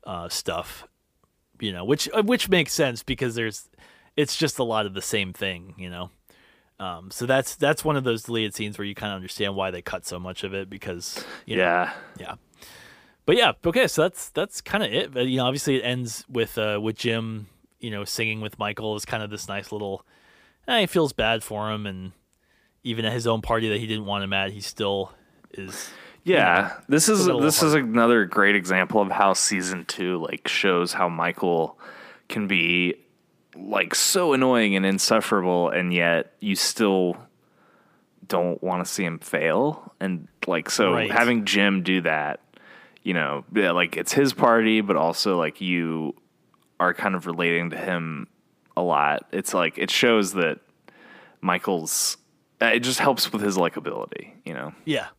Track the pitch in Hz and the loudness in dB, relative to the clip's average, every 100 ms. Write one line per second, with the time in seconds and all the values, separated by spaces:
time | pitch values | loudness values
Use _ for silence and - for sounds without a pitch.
0 | - 90 85 - - 85 - - - _ | -10 -10 -8 -6 -4 -6 -6 -14 -20 _
1 | _ _ _ _ _ _ 107 90 95 151 | _ _ _ _ _ _ -8 -6 -2 -2
2 | - 220 214 247 - 185 151 - 143 117 | 0 0 2 0 2 2 2 0 0 -2
3 | - 127 127 117 113 107 - _ - _ | -8 -4 -4 -2 -6 -6 -18 _ -20 _
4 | _ - 147 - 156 - 120 110 104 95 | _ -2 0 0 -2 0 -2 0 -2 -6
5 | - 110 95 90 98 90 90 92 92 87 | -2 -2 -2 -4 -6 -8 -14 -16 -12 -10
6 | 90 _ _ _ _ _ _ _ 95 85 | -12 _ _ _ _ _ _ _ -10 -10
7 | 95 - 123 131 135 - 143 151 156 147 | -12 -8 2 2 2 0 0 2 0 0
8 | 127 113 - 113 107 - 107 101 101 98 | 0 -2 -2 -2 -2 -4 -8 -6 -8 -6
9 | 107 98 92 - 101 98 95 90 - 92 | -8 -8 -10 -4 -4 -2 -4 -4 -8 -8
10 | - 90 90 92 98 98 95 98 - 87 | -8 -10 -10 -10 -8 -8 -10 -12 -10 -10
11 | - - - - - 101 92 87 90 - | -10 -12 -14 -16 -6 0 2 2 0 -6
12 | - - 90 - _ _ - - - - | -16 -16 -14 -16 _ _ -20 -20 -20 -20
13 | _ _ - 208 226 - 170 233 226 - | _ _ 2 6 4 4 0 2 2 2
14 | 170 - - - 190 - - 208 165 120 | 0 0 -8 -4 -4 -6 -4 -2 0 -2
15 | - 131 127 131 127 139 147 131 120 127 | -2 -2 0 0 0 -2 0 0 0 -4
16 | 120 - - 123 113 - 107 104 107 110 | -6 -10 -8 -2 -2 -2 -2 -2 -2 -2
17 | 123 113 113 110 101 _ _ _ 120 104 | -2 -2 -4 -10 -12 _ _ _ -10 -8
18 | 101 - 113 110 107 - 104 104 110 104 | -8 -4 -4 -4 -8 -6 -6 -4 -6 -6
19 | - 113 107 104 - 101 98 107 101 98 | -6 -6 -6 -10 -8 -10 -8 -8 -6 -8
20 | _ _ _ _ _ _ - 240 185 175 | _ _ _ _ _ _ -2 0 2 2
21 | 151 - 110 113 - 104 107 107 104 95 | 0 0 0 0 -4 -6 -4 -4 -6 -8
22 | 92 - _ _ _ _ _ _ 123 113 | -12 -14 _ _ _ _ _ _ -8 -4
23 | 110 123 117 113 - 113 113 104 110 107 | -2 -2 0 0 0 0 0 -2 -2 -6
24 | 101 101 98 98 98 101 95 - 104 98 | -4 -6 -2 -2 -4 -6 -12 -6 -2 -2
25 | 92 - _ _ _ - 95 92 - - | -4 -10 _ _ _ -16 -12 -12 -14 -16
26 | - - - 175 95 87 98 - - 143 | -20 -10 2 4 6 6 2 -4 0 2
27 | 165 214 180 123 147 151 160 151 123 117 | 4 4 4 4 4 4 4 4 4 4
28 | 117 120 95 107 101 101 90 92 90 110 | 6 6 4 4 6 4 4 2 4 2
29 | 98 - 101 92 - 98 90 92 80 - | 2 4 4 4 0 0 -2 -6 -6 -4
30 | 90 87 80 - - - 98 90 87 - | -2 -2 -4 -6 -2 0 4 4 2 0
31 | 90 85 85 92 92 85 80 - - - | 0 0 -2 0 2 2 0 -4 -20 -20
32 | - - _ 113 101 95 85 87 90 78 | -20 -20 _ -4 0 0 2 2 0 -2
33 | _ _ _ _ _ - 92 104 90 - | _ _ _ _ _ -16 -4 -2 0 0
34 | - 196 175 135 131 123 107 98 98 98 | 2 2 4 4 4 4 4 2 2 2
35 | - 110 - 104 90 90 87 90 90 87 | 2 2 2 0 2 2 2 0 0 2
36 | 85 82 - _ 104 98 - - 107 135 | 2 2 -2 _ -4 -2 -2 2 2 4
37 | 90 82 - _ _ _ _ _ _ _ | 2 -2 -12 _ _ _ _ _ _ _
38 | _ _ 95 90 90 85 92 90 90 - | _ _ -4 -2 0 -2 -4 -2 -4 -4
39 | 90 85 - 78 80 80 139 156 - _ | -4 -6 -4 0 2 2 0 -2 -16 _
40 | 95 87 - _ - 87 - - 101 117 | -6 -4 -8 _ -4 -4 -2 2 2 4
41 | 107 117 120 120 101 101 101 98 90 92 | 2 2 4 2 2 2 4 2 2 0
42 | 82 78 73 - _ - - - - _ | 2 0 -2 -6 _ -20 -20 -20 -20 _
43 | - 90 73 73 - 107 95 87 85 80 | -4 -2 0 -4 -4 0 2 2 0 -2
44 | 87 - 139 - 127 113 110 110 101 82 | 0 2 2 4 6 6 6 2 2 2
45 | 82 85 101 90 80 - 95 90 82 80 | 2 0 0 2 0 -2 -2 0 0 -2
46 | 78 - _ _ _ _ _ _ 90 85 | -4 -8 _ _ _ _ _ _ 0 0
47 | 101 95 85 82 85 85 85 80 95 87 | -2 -2 -6 -2 0 0 -2 -6 -4 -4
48 | 80 78 - _ _ _ _ - 87 73 | -4 -8 -12 _ _ _ _ -4 0 2
49 | 73 73 - 92 - 92 82 - 90 - | 2 0 -4 -6 -2 0 0 0 -2 2
50 | 123 113 95 95 82 69 _ _ - _ | 4 4 2 0 0 -2 _ _ -20 _
51 | - - - _ 95 90 - 87 78 - | -20 -20 -20 _ -2 0 0 -2 -2 -2
52 | - - _ _ _ _ 113 117 123 127 | -2 -4 _ _ _ _ 4 4 2 2
53 | 143 120 - 110 104 92 85 - - - | 2 2 0 0 0 2 0 0 -8 -8
54 | - - - - - 64 69 - - 139 | -8 -12 -16 -16 -12 -10 -10 -12 -4 -4
55 | 92 | -4